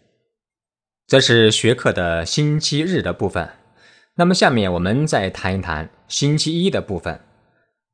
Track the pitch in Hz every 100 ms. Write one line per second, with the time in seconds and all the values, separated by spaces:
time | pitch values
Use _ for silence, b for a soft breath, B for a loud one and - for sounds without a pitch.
0 | _ _ _ _ _ _ _ _ _ _
1 | - 135 - 117 110 - 110 123 123 95
2 | 87 82 82 - 151 151 - 143 170 170
3 | 90 87 101 90 80 - _ b b b
4 | b - 175 185 196 120 95 87 90 123
5 | 156 143 95 - 95 95 90 76 80 _
6 | - - 143 151 156 170 190 98 - 90
7 | - 76 _ _ _ _ _ _ _